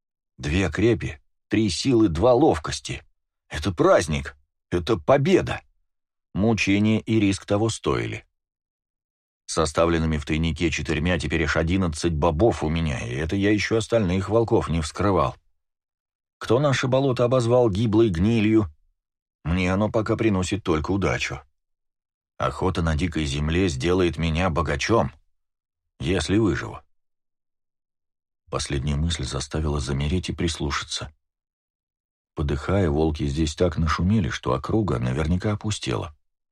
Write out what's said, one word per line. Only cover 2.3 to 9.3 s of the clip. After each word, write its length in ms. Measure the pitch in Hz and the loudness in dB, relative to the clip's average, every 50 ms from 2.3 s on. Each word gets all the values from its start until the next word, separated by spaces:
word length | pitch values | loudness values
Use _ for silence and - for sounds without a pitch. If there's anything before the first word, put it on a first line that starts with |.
| 123 | 6
ловкости. 720 | 120 156 147 95 80 - - - - - - 67 - - _ _ _ _ _ _ _ _ _ | 6 6 4 2 0 -2 -8 -10 -10 -10 -10 -12 -12 -12 _ _ _ _ _ _ _ _ _
Это 240 | - 76 - 104 87 | -10 -6 -4 -4 0
праздник, 640 | - - 185 190 - 80 80 76 71 69 - - - _ _ _ _ _ _ | 2 4 6 6 4 4 2 -2 -4 -4 -8 -12 -18 _ _ _ _ _ _
это 280 | - 87 82 - 113 87 | -4 -2 0 0 -2 0
победа. 640 | - - 139 143 135 175 190 - - - 120 - - _ _ _ _ _ _ _ _ _ _ _ _ _ - | 4 4 4 4 6 4 4 2 2 0 -6 -8 -10 _ _ _ _ _ _ _ _ _ _ _ _ _ -4
Мучения 640 | 85 101 113 113 101 - 98 98 101 104 107 110 107 | 0 2 2 2 2 2 2 2 2 4 2 2 0
и 200 | - - 110 113 | 0 0 0 2
риск 260 | 104 98 98 - - | 2 2 2 0 -2
того 240 | - 101 101 113 113 | -2 0 0 2 0
стоили. 560 | - - - 78 67 60 57 55 53 - - _ _ _ _ _ _ _ _ _ _ _ _ _ _ _ _ _ _ _ _ _ | -2 -4 -2 -2 -2 -2 -2 -6 -8 -10 -14 _ _ _ _ _ _ _ _ _ _ _ _ _ _ _ _ _ _ _ _ _